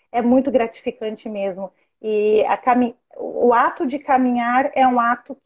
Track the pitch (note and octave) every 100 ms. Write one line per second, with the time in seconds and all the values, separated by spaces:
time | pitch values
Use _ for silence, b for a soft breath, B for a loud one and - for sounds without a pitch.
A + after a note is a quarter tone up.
0 | _ A#3+ A#3+ C4 C4 A#3 A3+ - - -
1 | A3 G#3+ A3 G#3 G3 F#3 F#3 _ _ _
2 | A3 G#3 G#3+ G#3+ - G3+ B3+ B3 A#3+ -
3 | _ - - - A#3+ A#3 D4+ - C#4 C#4+
4 | - C4 B3+ A#3+ A#3+ B3+ C#4+ C4 B3+ B3
5 | A#3 B3 - C4